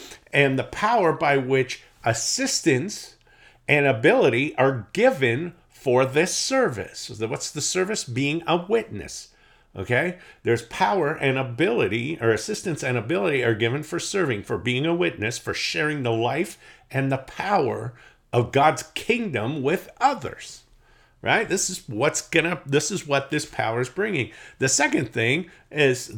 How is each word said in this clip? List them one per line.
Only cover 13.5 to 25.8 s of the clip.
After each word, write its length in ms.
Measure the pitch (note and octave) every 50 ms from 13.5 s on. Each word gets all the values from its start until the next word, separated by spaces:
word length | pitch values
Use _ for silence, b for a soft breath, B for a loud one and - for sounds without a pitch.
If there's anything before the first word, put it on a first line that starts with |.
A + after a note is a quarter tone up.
| A2+
given 300 | G2+ A2+ A2+ B2 D3 D3+
for 160 | - - E3+
serving, 440 | - - - G3 F3+ C#3+ A#2 G2+ G2+
for 140 | - A#2 F#2+
being 280 | E2+ A#2+ B2 B2+ C#3+
a 100 | E3 E3+
witness, 420 | E3+ F3+ E3+ - - G2+ A2+ A#2+ -
for 160 | - A2+ G2
sharing 500 | - - - - E3+ D#3 D3+ D3+ D3 C3
the 100 | A#2+ A2+
life 440 | A2 A2+ B2 C3+ D3+ F3+ - - B B B B B B B
and 220 | - C#3 C3+ C3+
the 60 | C3+ C3
power 760 | - - - - - F#3+ G#3 F#3+ D3 A#2 G#2+ G#2 A#2 B2 B B B B B B B -
of 220 | - B2 A#2+ - -
God's 300 | C#3 C#3+ D#3 D3 - -
kingdom 800 | - - - - - A#3 A#3+ A#3 G3+ C#3 G#2+ G#2 A#2+ D#3 D#3
with 280 | B2+ C3+ E3+ G3 - - - -
others, 600 | A#3 C4+ C#4 A3 C3+ - - - - - - - _ _ b b b b b b b b b b -
right? 240 | G#2+ C#3 G3+ A3+ -
This 220 | F3 G3 - -
is 180 | F#3 - - -
what's 320 | A2+ G#2 B2+ D#3 D#3 -
gonna, 400 | - - - D#3+ D#3 E3+ F3+ D3 - -
this 240 | C#3 D3 D3+ -
is 160 | G3+ F3 - D3+
what 240 | C#3 C#3 C#3 -
this 160 | D3+ D3+ D3 -
power 340 | - - A2+ A2 A2+ A#2+
is 80 | B2+ B2+
bringing. 420 | - - G3+ A3+ G3+ D3 A2+ - B B B B B B
The 100 | B2+ B2+
second 420 | - - C#4+ D4+ C4 F#3+ C#3 -
thing 380 | - A#2 A2+ A#2 C3+ E3 F#3 B B B B B
is 380 | - D3+